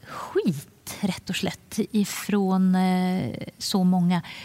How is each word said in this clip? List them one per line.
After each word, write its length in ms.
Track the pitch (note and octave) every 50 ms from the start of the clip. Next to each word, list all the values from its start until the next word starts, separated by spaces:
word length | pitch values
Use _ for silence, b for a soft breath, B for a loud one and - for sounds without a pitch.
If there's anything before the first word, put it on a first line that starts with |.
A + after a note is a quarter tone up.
| -
skit, 880 | - - - - - - F#4 A4 C4 D#3 C#3 - - - _ _ - - -
rätt 300 | - F#3+ F3+ - - -
och 60 | F#3
slätt, 420 | - - E3+ - - - - - - A3+ -
ifrån, 840 | - G#3+ G3+ - - - - - G#3 G#3 G3 F#3 F#3 F#3 F#3 F#3 F#3
eh, 600 | F#3 F#3 F#3 F#3 F#3 F#3 F3+ F#3 F#3 - - - - - - - -
så 260 | - - - G3 F#3
många. 380 | F3+ F#3 F#3 F3 F3 F3+ E3+ D#3+ B B B